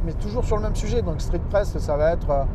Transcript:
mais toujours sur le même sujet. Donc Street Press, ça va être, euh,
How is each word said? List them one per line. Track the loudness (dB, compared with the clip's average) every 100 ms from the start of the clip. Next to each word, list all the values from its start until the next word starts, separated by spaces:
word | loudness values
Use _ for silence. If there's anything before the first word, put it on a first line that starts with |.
mais | -2
toujours | -2 -4 0
sur | 0 0
le |
même | 0 -2
sujet. | 0 0
Donc | 0 -2
Street | 0 -2 0
Press, | 0 0 -2
ça | 0 2
va | 2
être, | 2 0
euh, | 0 0